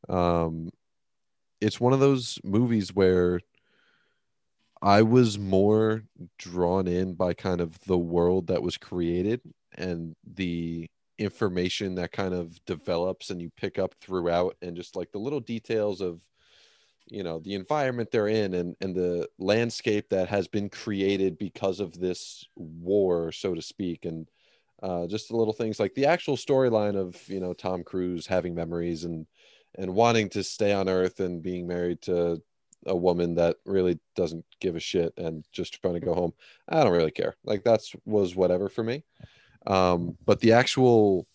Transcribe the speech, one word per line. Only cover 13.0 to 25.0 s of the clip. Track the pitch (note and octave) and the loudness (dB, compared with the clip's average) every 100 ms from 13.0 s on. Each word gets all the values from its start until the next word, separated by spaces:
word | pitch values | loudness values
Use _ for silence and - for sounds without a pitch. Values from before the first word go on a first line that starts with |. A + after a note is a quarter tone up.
| F2+ F2+ - | -2 -6 -10
and | F#2 | -10
you | E2+ _ | -10 _
pick | G2 - | -8 -4
up | F#2 _ | -6 _
throughout, | - F#2 E2+ E2+ F2+ - | -6 -4 0 0 0 -4
and | F2+ F2 | -12 -12
just, | F2 F#2+ | -12 -10
like, | F2+ | -10
the | G2+ | -8
little | A#2 C#3+ | -6 -6
details | A2+ A#2 - A2+ G#2 F#2+ | -6 -10 -2 0 0 -2
of, | F#2 E2+ _ _ _ _ _ _ _ _ _ | -6 -6 _ _ _ _ _ _ _ _ _
you | G#2 | -8
know, | F2+ E2 | -6 -6
the | E2+ G2 | -6 -8
environment | F2+ D3+ C3+ A#2+ A2 | -2 -2 0 -2 -2
they're | A#2+ G#2 | 0 2
in | A2 G2+ F2+ | 2 0 -2
and, | F2 - | -4 -6
and | G2 | -6
the | F2+ F2+ F2 - _ | -2 0 -2 -4 _
landscape | F#2+ G#2+ A#2 - - G#2 - | 0 2 2 -2 0 0 0
that | G2 F2+ | -2 0
has | G#2 F2+ | 0 0
been | G#2 G2+ | -4 -4
created | - - G2+ G2 G2 F#2+ E2 | -8 -6 0 0 2 0 -2
because | G2 - G2 F2+ | -10 -2 -4 -2
of | F#2 E2+ | -6 -4
this | F#2 F2+ - - - - | -4 -4 -10 -18 -20 -18
war, | E2 E2 E2+ G2+ F#2+ E2+ E2 | -16 -12 0 2 2 0 -2
so | - G2 E2+ | -4 -4 -4
to | |
speak. | - - F#2 E2 | -8 -8 -6 -6
And, | F2 E2 D#2 _ _ _ _ _ | -8 -10 -12 _ _ _ _ _
uh, | F#2+ F2 | -6 -4